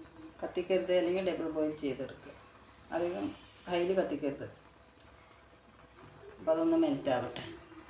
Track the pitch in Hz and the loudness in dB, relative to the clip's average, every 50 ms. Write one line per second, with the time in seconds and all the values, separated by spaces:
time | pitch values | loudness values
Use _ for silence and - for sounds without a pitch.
0 | - - - - - - - - - - - 185 175 - 190 180 180 - 180 180 | -20 -20 -18 -18 -18 -18 -12 -8 -8 -4 -2 -2 0 4 4 4 4 4 4 4
1 | 170 170 180 190 185 175 160 165 165 160 156 156 156 151 151 - 147 139 127 - | 4 4 2 2 2 0 0 0 -2 -2 0 2 2 0 0 -2 -2 -2 -2 -2
2 | 135 - - - - - - - - - - - - - - - - - - 165 | -6 -8 -10 -12 -16 -18 -18 -18 -20 -20 -20 -20 -20 -20 -20 -20 -12 -6 -4 -2
3 | 175 175 180 202 302 - - - - - - - - - 180 175 175 180 190 190 | -2 -2 -2 -2 -4 -6 -6 -8 -14 -20 -20 -14 -6 -2 0 0 2 2 4 2
4 | 175 - 151 139 147 139 139 - 117 104 - - - - - - - - - - | 2 2 0 -2 -2 -2 -4 -4 -8 -12 -12 -16 -20 -20 -20 -20 -20 -20 -20 -20
5 | - - - - - - - - - - - - - - - - - - - - | -20 -20 -20 -20 -20 -20 -20 -20 -20 -20 -20 -20 -20 -20 -20 -20 -20 -20 -20 -20
6 | - - - - - - - - - - 320 330 330 330 330 330 330 302 277 139 | -20 -20 -20 -18 -18 -18 -16 -6 0 0 2 4 4 4 6 6 6 4 2 0
7 | - 277 127 123 - - - - - - - - - - - - - - | 2 2 2 2 0 -2 -6 -8 -10 -10 -12 -14 -16 -18 -20 -20 -20 -20